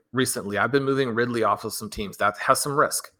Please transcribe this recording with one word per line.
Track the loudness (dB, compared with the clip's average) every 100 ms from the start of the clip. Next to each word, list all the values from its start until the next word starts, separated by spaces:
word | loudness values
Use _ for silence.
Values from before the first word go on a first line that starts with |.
| _
recently, | -2 0 -2 -2 0
I've | 2
been | 2
moving | 2 0 0
Ridley | 0 0 2
off | 2 2
of | -2
some | -8 -8
teams. | -8 -8 0
That | 0 0
has | 2 2
some | 2 0
risk | 0 -2 -8